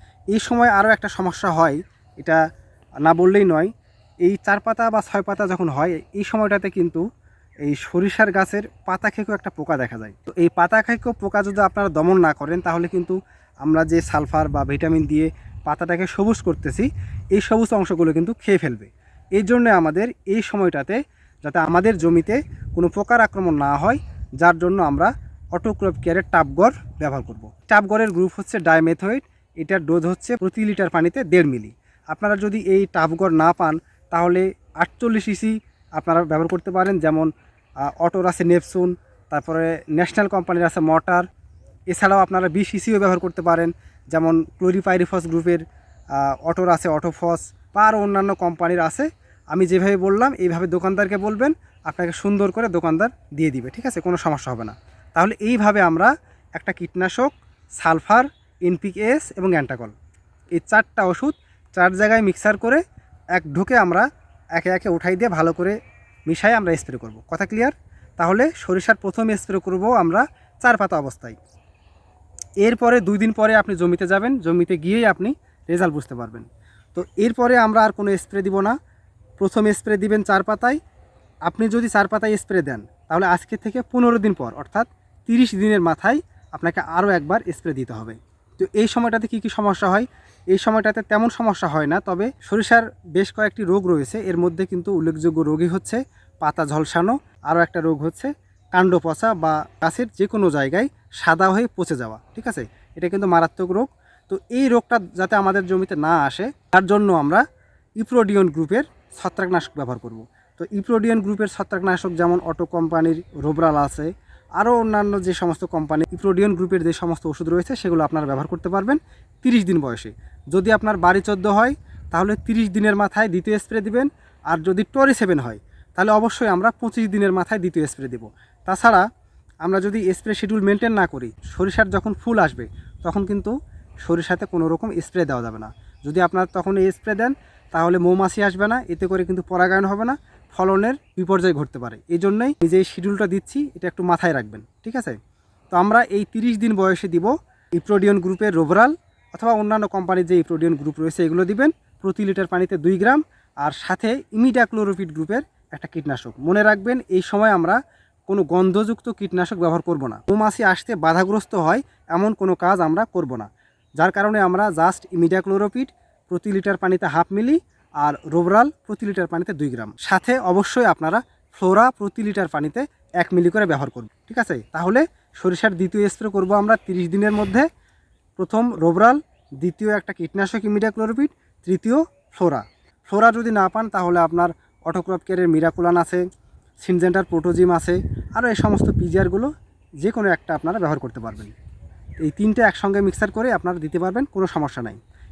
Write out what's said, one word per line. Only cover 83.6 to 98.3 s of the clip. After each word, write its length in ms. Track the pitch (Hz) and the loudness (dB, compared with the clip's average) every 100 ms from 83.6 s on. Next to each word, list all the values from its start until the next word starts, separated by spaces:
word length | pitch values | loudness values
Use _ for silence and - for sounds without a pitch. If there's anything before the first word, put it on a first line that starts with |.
| 220 247 | -6 -6
পনেরো 360 | - 247 240 233 | -4 2 2 4
দিন 160 | 208 | 0
পর, 180 | 180 120 143 | -2 -6 -10
অর্থাৎ 320 | - 208 240 _ _ _ - | -6 -4 -4 _ _ _ 0
তিরিশ 240 | 240 247 | 2 2
দিনের 300 | 190 214 208 | 2 2 4
মাথায় 400 | 170 156 208 294 - _ - | 2 2 0 0 -4 _ -20
আপনাকে 280 | 156 165 - | -6 -4 -4
আরও 280 | 160 170 202 | -4 0 2
একবার 320 | 175 147 214 202 | 2 0 -2 -2
স্প্রে 220 | - 170 | -8 -8
দিতে 180 | 135 123 | -6 -8
হবে। 220 | 110 113 113 _ _ _ - | -10 -14 -16 _ _ _ -6
তো 80 | - | -4
এই 140 | 208 220 | 0 0
সময়টাতে 400 | 240 233 226 226 | 0 0 -2 -4
কী 140 | 226 | -6
কী 80 | 220 | -6
সমস্যা 420 | - 208 - 190 | -2 0 0 2
হয়? 160 | 196 254 _ _ _ - | 0 -2 _ _ _ -2
এই 120 | 190 | 0
সময়টাতে 440 | 220 220 214 220 | 2 0 0 -2
তেমন 260 | - 214 233 | 0 0 0
সমস্যা 400 | - 220 185 175 | 0 -2 -2 -2
হয় 180 | 156 147 | -2 0
না, 140 | 185 | -2
তবে 320 | - 175 233 - | -2 -4 -4 -8
সরিষার 520 | - 208 208 233 226 - 175 | -4 -4 4 4 2 -6 -6
বেশ 260 | 165 196 | -2 -2
কয়েকটি 320 | - 214 - | -2 -4 -2
রোগ 220 | 180 196 180 | -2 0 2
রয়েছে। 340 | 156 135 220 | 0 -2 -6
এর 160 | 190 170 | -4 0
মধ্যে 300 | 175 160 185 | 0 -2 -4
কিন্তু 260 | 180 185 | -6 -4
উল্লেখযোগ্য 480 | 180 160 156 165 160 | -2 -2 -2 -2 0
রোগই 280 | 151 156 175 | 0 0 0
হচ্ছে 360 | 185 - 226 269 _ _ _ | -2 -4 -6 -6 _ _ _
পাতা 280 | 151 - 147 | -4 -2 -2
ঝলসানো, 520 | 151 151 170 190 269 - _ | -2 0 0 0 0 -6 _
আরও 180 | 143 165 | -2 2
একটা 200 | 165 180 | 2 0
রোগ 220 | 160 147 | -2 -2
হচ্ছে 300 | 160 - 269 | -4 -6 -8